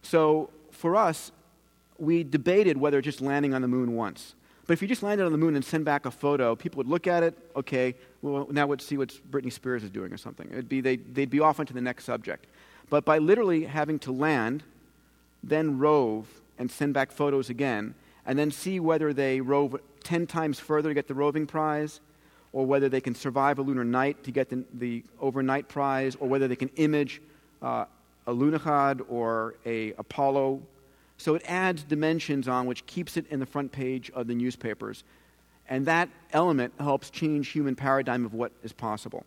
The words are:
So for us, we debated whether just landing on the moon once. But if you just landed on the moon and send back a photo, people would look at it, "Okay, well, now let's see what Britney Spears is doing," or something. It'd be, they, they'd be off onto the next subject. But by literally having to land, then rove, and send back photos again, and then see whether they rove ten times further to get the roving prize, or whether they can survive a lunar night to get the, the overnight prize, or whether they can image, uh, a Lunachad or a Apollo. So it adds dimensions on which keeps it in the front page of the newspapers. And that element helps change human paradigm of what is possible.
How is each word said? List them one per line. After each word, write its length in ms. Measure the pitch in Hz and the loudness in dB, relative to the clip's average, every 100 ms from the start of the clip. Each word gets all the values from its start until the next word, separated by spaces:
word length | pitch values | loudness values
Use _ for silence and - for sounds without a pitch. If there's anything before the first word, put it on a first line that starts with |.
So 480 | - 165 156 156 151 - - | 2 4 4 4 0 -12 -20
for 240 | - 170 196 | -6 0 2
us, 360 | 196 156 - - _ _ _ _ _ - | 2 0 -10 -20 _ _ _ _ _ -6
we 260 | 156 170 | 2 2
debated 540 | 156 147 131 185 202 139 | 2 0 4 6 6 4
whether 240 | 147 143 | 4 4
just 200 | 131 139 | 0 -4
landing 320 | 135 143 143 | -2 0 2
on 80 | 131 | 0
the 60 | 127 | 0
moon 280 | 123 123 117 | 0 0 -2
once. 400 | 107 - - - _ _ - | -4 -8 -20 -20 _ _ 0
But 80 | |
if 80 | 165 | 0
you 60 | 196 | 2
just 160 | 247 | -2
landed 220 | 202 208 180 | 0 0 2
on 60 | |
the 60 | 151 | 2
moon 180 | 165 147 | 2 2
and 80 | |
send 220 | 131 160 156 | 0 -2 0
back 200 | 143 131 | 0 -2
a 60 | |
photo, 440 | - 143 143 120 113 | -2 0 2 2 0
people 220 | 170 139 | -4 -6
would 100 | 123 | -2
look 180 | 170 180 | 0 2
at 160 | 175 | 2
it, 160 | 165 165 - 135 | 2 0 -10 -8
"Okay, 400 | 135 131 127 127 - _ | -4 0 0 -2 -18 _
well, 260 | 143 139 139 | -4 -4 -2
now 160 | 143 143 | 0 0
let's 200 | 139 - | -2 -4
see 120 | 143 | -4
what 120 | 131 - - | -4 -6 -6
Britney 220 | 139 127 | -6 -6
Spears 320 | - 127 123 | -8 -6 -6
is 60 | 104 | -6
doing," 240 | 101 92 | -10 -10
or 40 | 104 | -12
something. 300 | - - - | -14 -16 -12
It'd 180 | - 120 | -10 -4
be, 120 | 135 | 0
they, 140 | 131 127 | 2 0
they'd 340 | - 127 139 | -2 -4 0
be 120 | 139 | 4
off 180 | 156 147 | 4 2
onto 140 | 151 | -4
the 80 | 123 | -4
next 240 | 123 123 - | -6 -6 -6
subject. 420 | 120 104 76 - - - - - | -6 -6 -10 -12 -20 -20 -20 0
But 160 | 147 151 | 2 4
by 120 | 156 | 4
literally 480 | 156 214 208 165 156 | 6 4 6 2 0
having 340 | 151 151 156 | -2 -2 -2
to 120 | 135 | -4
land, 520 | 127 151 143 113 143 - - _ _ _ _ _ _ | 0 2 2 0 -4 -8 -20 _ _ _ _ _ _
then 360 | - 151 156 135 | -2 0 2 2
rove, 480 | 147 151 123 107 110 - _ - | 4 4 4 -2 -8 -20 _ -8
and 120 | 123 | -8
send 240 | - 143 | -2 -2
back 180 | 139 135 | 0 -2
photos 380 | - 147 139 123 | 0 0 0 -2
again, 460 | 120 139 110 107 - _ _ - | -2 -2 -2 -4 -12 _ _ -4
and 120 | 135 | 0
then 140 | 151 | 0
see 280 | 143 185 190 | -2 -4 -2
whether 340 | 165 160 156 | 2 2 2
they 280 | 139 135 131 | 0 0 0
rove 340 | 127 143 143 135 - - | 2 2 2 -4 -12 -20
ten 240 | - 170 170 | -4 -4 -2
times 320 | 170 160 135 | -2 -2 -4
further 300 | - 151 156 | 0 0 2
to 40 | |
get 140 | 143 139 | -2 -2
the 60 | |
roving 340 | 135 143 147 151 | 0 0 0 -2
prize, 520 | 160 151 147 151 - _ _ _ _ _ | -2 0 -2 -4 -8 _ _ _ _ _
or 140 | 131 131 | -2 4
whether 240 | 139 139 | 4 4
they 120 | 131 | 2
can 140 | 127 120 | -2 -4
survive 420 | 139 127 139 139 | -2 2 2 2
a 20 | |
lunar 220 | 139 131 | 0 0
night 400 | 120 127 135 147 | 0 2 0 -2
to 80 | - | -4
get 180 | 127 131 | -2 -2
the, 140 | 127 127 | -4 -8
the 300 | 123 123 117 - - | -8 -6 -6 -10 -4
overnight 480 | 139 131 131 135 139 | -4 0 0 0 -2
prize, 480 | 151 139 135 135 127 | -2 0 0 -2 -2
or 80 | 135 | 0
whether 200 | 135 135 | 2 2
they 80 | 123 | 0
can 140 | 131 - | -4 0
image, 460 | 156 151 139 - - - _ _ | 2 2 0 -6 -18 -20 _ _
uh, 240 | 127 120 - _ _ _ - | -6 -4 -6 _ _ _ -4
a 40 | |
Lunachad 720 | 120 143 156 160 147 139 135 - | 2 2 2 2 4 4 2 -4
or 460 | 120 113 113 113 - 120 | -4 0 0 -4 -8 -6
a 280 | 113 110 | -4 -6
Apollo. 680 | - 107 - 139 139 135 135 - - - _ _ _ | -8 -10 -2 2 2 0 -2 -8 -20 -20 _ _ _
So 180 | - 160 | 0 0
it 80 | - | 0
adds 380 | 180 185 170 | 0 0 -2
dimensions 640 | 147 151 156 165 - 143 127 | -2 0 2 0 0 -2 0
on 180 | 127 127 | 0 0
which 200 | 123 - | -4 -8
keeps 320 | - 175 - | -8 -6 -6
it 80 | 151 | -4
in 100 | 139 | -6
the 60 | 131 | -4
front 260 | 143 139 | -4 -6
page 400 | 135 131 131 117 | -4 -4 -4 -6
of 140 | 127 117 | -8 -4
the 80 | 120 | 0
newspapers. 680 | 123 123 117 104 107 110 - _ _ _ _ _ - | -2 -2 -6 -6 -8 -12 -16 _ _ _ _ _ -6
And 180 | 131 139 | -4 2
that 240 | 160 175 - _ | 2 0 -6 _
element 420 | 151 175 143 120 - | 2 4 2 0 -4
helps 300 | 147 139 - | 0 0 -2
change 400 | - 160 151 135 | -4 -2 -2 -2
human 260 | 156 143 127 | -2 -2 -2
paradigm 500 | 135 135 131 123 117 | 2 2 2 -2 -2
of 80 | |
what 180 | 113 117 _ | -4 -6 _
is 100 | 110 | -16
possible. 520 | - 113 107 110 90 | -8 -6 -6 -8 -14